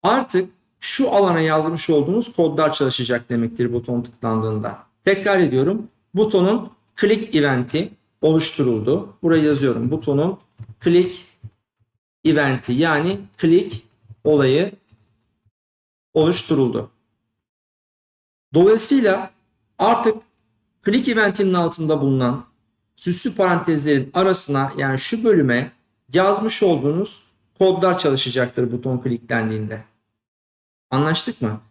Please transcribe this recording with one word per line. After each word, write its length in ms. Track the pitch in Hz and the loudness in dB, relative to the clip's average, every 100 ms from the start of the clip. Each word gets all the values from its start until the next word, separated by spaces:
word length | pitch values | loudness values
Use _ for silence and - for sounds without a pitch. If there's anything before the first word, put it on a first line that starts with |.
Artık 480 | 185 254 247 180 185 _ _ _ | 2 0 0 -4 -4 _ _ _
şu 300 | - - 269 | -8 -2 2
alana 300 | 202 190 165 | 2 2 2
yazmış 500 | 160 156 156 165 - | 2 0 -2 -4 0
olduğumuz 420 | 151 143 208 240 | 0 2 -2 -2
kodlar 400 | - 160 147 156 | 0 0 2 0
çalışacak 560 | - 135 127 120 120 - | 0 -2 -2 -2 -4 -2
demektir 440 | 120 113 - 120 | -4 -4 -4 -4
buton 300 | 120 120 120 | -4 -4 -6
tıklandığında. 840 | 117 - 113 110 110 107 110 - - _ | -6 -8 -4 -2 -2 -6 -8 -12 -20 _
Tekrar 340 | - 196 202 190 | 0 0 2 2
ediyorum. 500 | 170 131 143 220 - _ _ | 2 2 0 -2 -8 _ _
Butonun 560 | 185 214 202 185 226 - _ _ - | -2 2 2 2 0 -4 _ _ -2
click 340 | 202 220 220 | 0 2 0
eventi 580 | 160 143 127 123 131 - - _ _ | 0 2 0 -2 -6 -6 -12 _ _
oluşturuldu. 920 | 151 160 156 - 127 113 104 170 95 - | 2 2 0 -2 -2 0 0 -2 -4 -6
Buraya 200 | 170 165 | 0 2
yazıyorum. 480 | 151 139 135 113 120 | 2 0 0 -2 -2
Butonun 480 | 156 151 139 170 190 _ _ - - | -4 -2 0 -2 -4 _ _ -20 -4
click 400 | 175 175 180 - - _ - _ _ _ _ _ _ _ | 2 2 2 -4 -20 _ -20 _ _ _ _ _ _ _
eventi, 480 | 156 151 139 127 - | 0 2 2 -2 -2
yani 480 | 123 165 147 170 196 - - | 0 0 0 -2 -4 -10 -2
click 440 | 165 170 - - _ _ _ - | 2 4 2 -10 _ _ _ -6
olayı 480 | 147 151 131 139 196 - _ _ _ _ _ _ _ _ _ _ _ _ _ | 0 2 4 2 0 -6 _ _ _ _ _ _ _ _ _ _ _ _ _
oluşturuldu. 760 | 156 156 175 - 147 127 113 110 _ _ _ _ _ _ _ _ _ _ _ _ _ _ _ _ | 0 2 0 -2 0 0 -2 -8 _ _ _ _ _ _ _ _ _ _ _ _ _ _ _ _
Dolayısıyla 760 | 160 190 220 - 277 214 190 - _ _ _ _ - | 4 4 4 4 2 2 0 -4 _ _ _ _ -2
artık 380 | 202 233 226 220 _ _ _ _ _ _ | 0 2 0 -2 _ _ _ _ _ _
click 240 | - 233 262 | 0 0 0
eventinin 460 | 220 208 196 196 | 2 0 2 0
altında 460 | 180 165 165 156 151 | 2 0 -2 -2 0
bulunan 440 | 139 135 123 123 - _ _ _ _ | 0 0 0 -4 -10 _ _ _ _
süslü 400 | - 175 175 269 | -8 -2 0 -2
parantezlerin 760 | 175 185 170 175 156 143 143 135 | 0 0 0 0 -2 2 0 0
arasına, 580 | 175 190 185 - 139 135 - | 0 2 0 -2 -2 -4 -4
yani 220 | 135 131 | -4 -4
şu 260 | - 226 | -4 -2
bölüme 480 | 226 185 131 120 139 _ _ _ _ | 2 2 2 0 -4 _ _ _ _
yazmış 500 | 147 190 202 220 - | 0 2 0 -2 0
olduğunuz 640 | 196 156 139 160 214 - - _ _ _ | 2 2 0 -2 -4 -6 -10 _ _ _
kodlar 400 | 190 180 185 175 | 2 2 0 0
çalışacaktır 720 | 151 131 127 123 123 - 120 | 0 -2 -2 -2 -4 -2 -4
buton 260 | 120 131 127 | -4 -4 -4
kliklendiğinde. 840 | 123 117 - 117 110 110 107 110 - _ _ _ _ _ _ _ _ _ _ | -4 -6 -4 -4 -4 -6 -8 -12 -16 _ _ _ _ _ _ _ _ _ _
Anlaştık 520 | 131 151 165 - - | -2 0 -2 -4 -4
mı? 180 | 110 110 _ | -6 -6 _